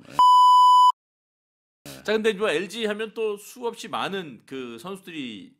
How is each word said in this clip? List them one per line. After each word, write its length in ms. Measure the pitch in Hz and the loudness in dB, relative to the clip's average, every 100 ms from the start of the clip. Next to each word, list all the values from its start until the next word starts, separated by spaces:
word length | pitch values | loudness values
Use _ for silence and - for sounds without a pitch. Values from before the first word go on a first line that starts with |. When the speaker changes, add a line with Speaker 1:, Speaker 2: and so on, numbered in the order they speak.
| - | -8
Speaker 1:
네. 80 | - 988 1017 988 988 988 988 988 - _ _ _ _ _ _ _ _ 143 139 | 2 4 6 6 6 6 6 4 2 _ _ _ _ _ _ _ _ -20 -12
Speaker 2:
자, 80 | - | -4
근데 200 | 220 220 | -2 -2
뭐 160 | 190 208 | -2 -2
엘지 360 | 156 190 226 208 | -2 -4 -6 -6
하면 260 | 208 220 | -6 -10
또 220 | 226 220 202 | -6 -6 -8
수없이 520 | - 247 233 226 226 | -14 -10 -10 -10 -10
많은 540 | 117 147 196 160 110 - | -6 -6 -8 -12 -16 -16
그 320 | 135 120 117 | -14 -12 -14
선수들이 800 | 180 190 185 156 123 101 85 _ | -14 -16 -14 -12 -12 -14 -18 _